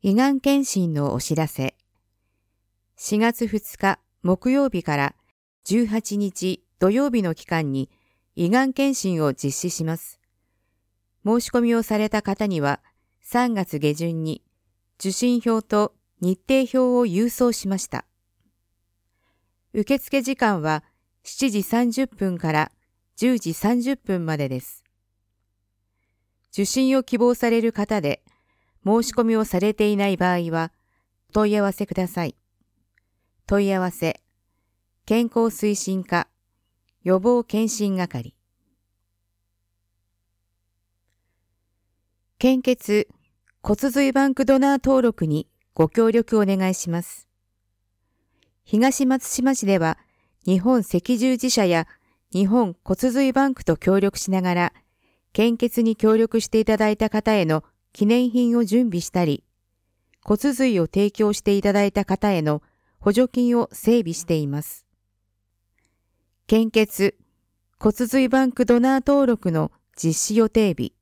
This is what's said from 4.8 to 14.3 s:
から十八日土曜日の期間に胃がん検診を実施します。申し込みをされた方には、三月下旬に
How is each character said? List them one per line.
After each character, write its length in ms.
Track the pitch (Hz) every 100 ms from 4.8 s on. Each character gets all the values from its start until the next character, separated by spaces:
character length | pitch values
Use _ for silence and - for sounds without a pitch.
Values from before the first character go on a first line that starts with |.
か 120 | 160 143
ら 200 | 139 - _ _ _ _
十 240 | - 214 226
八 320 | 220 - 202
日 440 | 202 - 185 180 _ _
土 140 | 185
曜 180 | 220 277
日 140 | 233
の 100 | 185
期 120 | 160 -
間 260 | 165 151
に 180 | 135 131 _ _ _ _ -
胃 160 | 175
が 120 | 240
ん 100 | 269
検 200 | 262 277
診 300 | 262 196 170
を 100 | 151
実 180 | - 139
施 180 | - 180
し 120 | -
ま 140 | 160 160
す。 220 | - - _ _ _ _ _ _ _ _ _ _ 202
申 160 | 233
し 80 | -
込 120 | 247
み 140 | 233 233
を 60 |
さ 160 | 220 214
れ 120 | 214
た 120 | 214
方 240 | - 196 214
に 160 | 170
は、 180 | 143 143 _ _ _ _
三 340 | - 240 247 214
月 240 | 180 151
下 160 | 147 151
旬 280 | 170 165
に 200 | 156